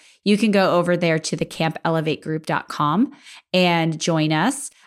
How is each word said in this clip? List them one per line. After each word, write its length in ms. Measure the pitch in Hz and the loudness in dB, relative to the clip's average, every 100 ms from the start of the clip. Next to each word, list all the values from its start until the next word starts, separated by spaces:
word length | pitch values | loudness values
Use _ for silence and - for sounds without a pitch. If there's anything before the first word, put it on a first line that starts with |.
| _ _ | _ _
you 140 | 196 208 | 0 2
can 120 | 220 | 2
go 280 | 202 185 175 | 2 2 2
over 180 | 170 175 | 2 0
there 220 | 175 160 | 0 -2
to 180 | 160 156 | -2 -6
the 80 | |
camp 340 | 160 - 160 160 | -6 -4 -4 -4
elevate 380 | 165 165 156 147 | -2 -2 -2 -4
group 240 | - 156 160 | -4 -6 -4
dot 220 | 151 - | -6 -6
com 440 | - 151 170 277 - - - _ | -2 0 2 0 -4 -20 -20 _
and 480 | - 180 170 165 156 | 0 2 2 0 -2
join 320 | - 165 156 | 0 0 0
us. 380 | 156 196 277 - - | 0 0 -2 -10 -18